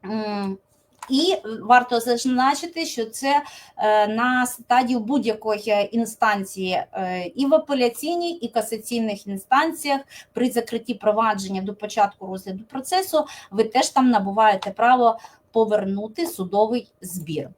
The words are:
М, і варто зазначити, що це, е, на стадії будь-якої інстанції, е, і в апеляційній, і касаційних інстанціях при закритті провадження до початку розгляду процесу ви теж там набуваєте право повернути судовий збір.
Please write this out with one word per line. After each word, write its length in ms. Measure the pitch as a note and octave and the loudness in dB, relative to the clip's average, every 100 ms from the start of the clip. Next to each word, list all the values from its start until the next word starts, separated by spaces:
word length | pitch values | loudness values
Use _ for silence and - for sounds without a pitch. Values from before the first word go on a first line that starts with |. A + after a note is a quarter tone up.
| F#3+ | -6
М, 520 | A3 G#3+ G#3 G3 F#3+ _ _ _ _ - | -6 -4 -4 -6 -8 _ _ _ _ -2
і 260 | C4+ E4+ F#4+ G#3+ A3 | 0 2 0 -4 -12
варто 380 | G#3 B3 B3 A#3+ | 6 6 6 -2
зазначити, 840 | A#3 A#3+ C4 B3+ C4 C#4+ E4+ E4 E4 | 0 0 0 2 2 0 -4 -6 -6
що 200 | - A3 | -4 -6
це, 380 | - C#4 C#4+ D4 - - - | -4 0 0 0 -18 -20 -2
е, 300 | G#3+ G#3+ G#3 | 2 4 2
на 380 | A3 B3 B3+ B3 | 2 0 2 -2
стадії 540 | - - B3 B3 B3 | -4 0 2 2 -2
будь-якої 960 | G#3+ C#4+ A3 G#3+ A3 G#3 A3 G#3 G3+ A#3 | 0 0 0 -4 -2 -4 0 0 2 -2
інстанції, 880 | A3+ - A3+ G3+ F#3+ F#3 F#3 F#3 - | -2 0 0 2 -4 -6 -4 -2 -4
е, 380 | - F#3 F3+ F3+ F3 | -8 -6 -4 -6 -2
і 100 | C#4 | 2
в 80 | |
апеляційній, 760 | D#4 D#4 C#4 A#3+ A#3 D4 F4 F4 | 2 2 0 0 -2 -4 -4 -4
і 160 | E4+ A#3 | -6 -6
касаційних 800 | A#3 G#3 A3+ - A#3+ A3 G#3 G3+ | -4 -4 -8 -6 -4 -4 -6 -8
інстанціях 760 | G3 - C4 D#4+ D#4+ D4 C#4 - - - | -12 0 0 0 -4 -2 -4 -4 -20 -12
при 160 | - B3 | -2 -2
закритті 440 | A#3+ A#3 A#3 A#3 | -2 -4 -8 -6
провадження 680 | A3+ A3 G#3+ A3+ G#3 F#3+ F#3+ | -2 0 2 0 0 -4 -6
до 120 | F#3+ | -6
початку 540 | - G#3+ A3 G3+ - F#3+ | -8 -8 0 0 -2 -12
розгляду 360 | F#3+ F#3+ F#3+ | -10 -10 -12
процесу 600 | A3+ C4 C4 F#4 F#4+ D#4 D4 - - | -10 -12 -2 -2 0 -2 -2 -8 -10
ви 120 | G3 | -2
теж 260 | A3 B3+ D#4 | 0 2 2
там 200 | - B3+ | 4 4
набуваєте 600 | A3+ G3 G3+ A3 F#3+ - | 4 2 4 4 4 -2
право 480 | G3 A#3 B3+ A#3+ A3+ - - _ | 0 4 6 6 4 -8 -20 _
повернути 760 | A3+ G#3+ G#3 F#3+ G3 G#3+ A3 E4+ | 0 2 2 0 -4 -6 -4 -6
судовий 640 | - F#3 G3+ G#3+ A#3+ - _ | -4 -2 2 2 2 -4 _
збір. 480 | F#3 F3 D#3 E3 - | -12 -12 -6 -6 -6